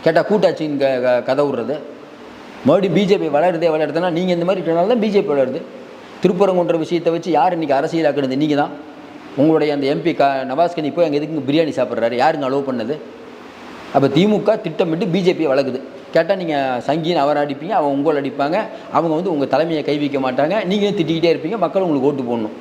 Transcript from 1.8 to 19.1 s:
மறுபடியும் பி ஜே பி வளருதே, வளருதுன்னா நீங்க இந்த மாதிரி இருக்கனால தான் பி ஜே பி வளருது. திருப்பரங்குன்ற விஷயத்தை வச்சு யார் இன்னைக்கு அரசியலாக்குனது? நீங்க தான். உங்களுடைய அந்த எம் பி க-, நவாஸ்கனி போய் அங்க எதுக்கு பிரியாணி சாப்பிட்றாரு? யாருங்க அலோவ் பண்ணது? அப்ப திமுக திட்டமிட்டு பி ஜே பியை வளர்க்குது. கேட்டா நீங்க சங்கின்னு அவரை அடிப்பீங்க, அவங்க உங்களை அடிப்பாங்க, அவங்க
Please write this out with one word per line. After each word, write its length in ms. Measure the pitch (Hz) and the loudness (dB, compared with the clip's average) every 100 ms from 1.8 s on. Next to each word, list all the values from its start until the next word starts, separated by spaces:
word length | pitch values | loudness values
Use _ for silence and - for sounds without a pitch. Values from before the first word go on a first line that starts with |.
| - - - - - - - - - | -8 -16 -18 -20 -20 -20 -20 -4 2
மறுபடியும் 300 | 170 190 165 | 4 4 2
பி 100 | 202 | 4
ஜே 120 | 196 | 2
பி 100 | 160 | 2
வளருதே, 440 | 143 175 170 165 | 2 2 2 2
வளருதுன்னா 380 | 156 151 147 180 | 2 0 0 0
நீங்க 240 | 165 185 | 0 0
இந்த 120 | 175 170 | 0 0
மாதிரி 260 | 190 175 | 0 0
இருக்கனால 160 | 165 185 | 0 2
தான் 120 | 240 | 2
பி 100 | 214 | 2
ஜே 120 | 196 | 2
பி 120 | 190 | 2
வளருது. 280 | 143 127 143 - - - - - - | 2 0 -2 -10 -16 -18 -20 -20 -2
திருப்பரங்குன்ற 540 | 180 180 196 175 170 165 | 0 4 2 2 2 0
விஷயத்தை 340 | 156 175 165 | 0 0 0
வச்சு 200 | 165 165 | -2 0
யார் 200 | 151 175 | 2 2
இன்னைக்கு 240 | 175 156 135 | 2 0 0
அரசியலாக்குனது? 600 | 156 165 156 139 135 131 | 2 2 2 2 -2 0
நீங்க 200 | 151 143 | 0 2
தான். 140 | 147 - - - - - - - | 0 -4 -16 -18 -18 -18 -14 0
உங்களுடைய 380 | 160 160 151 | 4 4 2
அந்த 120 | 143 135 | 0 0
எம் 160 | 160 | 0
பி 120 | 165 | -2
க-, 320 | 143 139 135 127 | 2 2 2 -4
நவாஸ்கனி 440 | 131 170 170 147 | 0 0 0 -4
போய் 120 | 139 170 | 0 0
அங்க 120 | 143 | 0
எதுக்கு 340 | 151 156 127 | -2 -6 0
பிரியாணி 180 | 147 160 | 2 2
சாப்பிட்றாரு? 460 | 131 123 117 117 120 | 0 -2 0 -2 2
யாருங்க 300 | 143 160 135 | 2 2 -2
அலோவ் 180 | 139 135 | -2 -2
பண்ணது? 260 | 123 110 110 - - - - - - - - - | -4 -4 -6 -8 -18 -18 -18 -18 -18 -18 -16 -2
அப்ப 140 | 139 135 | 2 4
திமுக 540 | 151 202 208 - 220 | 4 4 4 2 0
திட்டமிட்டு 460 | 180 156 185 160 202 | -2 -2 -2 0 0
பி 140 | 175 | 0
ஜே 120 | 180 | 0
பியை 180 | 151 156 | 2 2
வளர்க்குது. 300 | 135 131 120 - - - | 2 0 -4 -10 -18 0
கேட்டா 220 | 160 165 196 | 0 2 0
நீங்க 460 | 175 147 135 123 117 | 0 -2 0 -2 -2
சங்கின்னு 280 | 151 160 170 | -2 0 2
அவரை 280 | 143 147 | 2 2
அடிப்பீங்க, 260 | 147 143 160 | 0 -4 -2
அவங்க 260 | 208 147 139 | 0 0 2
உங்களை 260 | 143 147 | 2 0
அடிப்பாங்க, 380 | 139 117 143 180 202 - - | -2 -2 -2 -2 -4 -10 -4
அவங்க 240 | 131 165 | -2 0